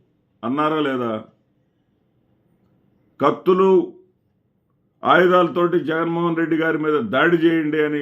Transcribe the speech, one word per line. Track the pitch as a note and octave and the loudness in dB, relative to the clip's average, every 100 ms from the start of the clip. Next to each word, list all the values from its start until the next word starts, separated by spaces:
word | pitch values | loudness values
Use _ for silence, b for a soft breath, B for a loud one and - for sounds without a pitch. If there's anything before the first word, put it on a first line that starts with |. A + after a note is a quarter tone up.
| _ _ _ _ | _ _ _ _
అన్నారా | A#2 D3 D#3 D#3 | -6 -2 -2 0
లేదా? | C#3+ B2+ A#2 G#2+ - _ _ _ _ _ _ _ _ _ _ _ _ _ _ _ _ _ _ - | -2 -2 -4 -6 -10 _ _ _ _ _ _ _ _ _ _ _ _ _ _ _ _ _ _ -2
కత్తులు, | C#3 - F#3 F#3 F#3+ F#3 - - _ _ _ _ _ _ _ _ _ _ A#2+ | -2 0 0 2 4 2 0 -10 _ _ _ _ _ _ _ _ _ _ 2
ఆయుధాలతోటి | D#3+ F3+ F3+ E3+ F3 F3 E3+ | 4 4 2 0 -2 -2 -2
జగన్మోహన్ | C#3+ D#3+ E3+ E3+ E3+ E3 | -2 -4 -4 -2 -2 -2
రెడ్డి | D#3+ D#3+ | -2 -2
గారి | D#3+ D3+ | -2 -2
మీద | D3+ | -2
దాడి | D3 A2 C3 E3 E3+ | -2 -2 0 2 2
చేయండి | E3 E3 D3+ D3+ | 2 0 -2 -2
అని | D3+ D3 | -2 -4